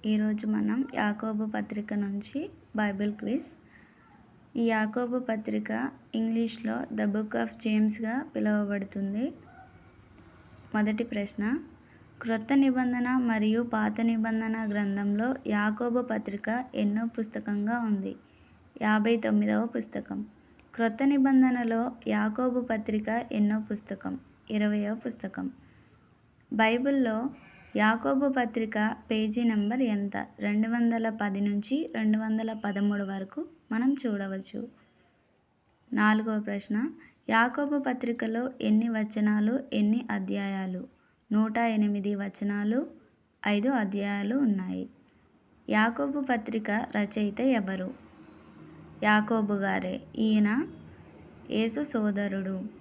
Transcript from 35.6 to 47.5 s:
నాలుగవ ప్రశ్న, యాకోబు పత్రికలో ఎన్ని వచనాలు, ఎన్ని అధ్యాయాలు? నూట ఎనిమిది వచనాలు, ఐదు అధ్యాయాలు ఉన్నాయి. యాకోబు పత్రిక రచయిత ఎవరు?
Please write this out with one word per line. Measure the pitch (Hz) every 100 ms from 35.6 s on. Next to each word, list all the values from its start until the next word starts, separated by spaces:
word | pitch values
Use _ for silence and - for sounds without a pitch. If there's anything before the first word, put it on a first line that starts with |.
| _ _ _
నాలుగవ | 220 214 220 220 214
ప్రశ్న, | 208 202 - 214 294 - - _ -
యాకోబు | 220 240 240 285 285
పత్రికలో | 269 254 233 233 220 226 254 254
ఎన్ని | 220 214 233
వచనాలు, | 220 214 214 214 208 208 240 -
ఎన్ని | 214 208 226 -
అధ్యాయాలు? | 202 190 202 196 190 190 180 - _ _ _ _
నూట | 214 220 220
ఎనిమిది | 233 220 208 202 196
వచనాలు, | 202 202 - 202 202 208 240 330 - - _ _ _ 202
ఐదు | 208 233
అధ్యాయాలు | 269 202 202 202 202 202 262
ఉన్నాయి. | 269 196 185 185 190 - _ _ _ _ _ _ -
యాకోబు | 214 226 233 277 285
పత్రిక | 262 240 220 220 214
రచయిత | 208 - 208 202 214 208 208
ఎవరు? | 262